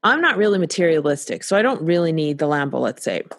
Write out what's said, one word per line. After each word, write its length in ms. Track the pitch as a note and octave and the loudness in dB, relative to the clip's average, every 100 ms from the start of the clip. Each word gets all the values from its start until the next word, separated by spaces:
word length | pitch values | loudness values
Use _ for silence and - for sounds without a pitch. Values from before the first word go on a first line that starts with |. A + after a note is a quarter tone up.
I'm 180 | - C#4 | 2 2
not 160 | E4+ F#3+ | 2 2
really 220 | G#3 G3 | 2 2
materialistic, 840 | E3+ - F3 D#3+ D3 C#3+ - - | 0 0 2 2 0 -2 -4 -10
so 120 | - G3 | -2 0
I 60 | |
don't 200 | A#3 C4+ | 2 0
really 280 | D#3+ F3 E3+ | 0 2 2
need 280 | D#3+ D3+ D3 | 0 -2 0
the 100 | D3+ | 0
Lambo, 320 | D3 C#3 C3 | 0 -2 -2
let's 240 | B2 - | -4 -4
say. 180 | - F#2 - | -6 -6 -8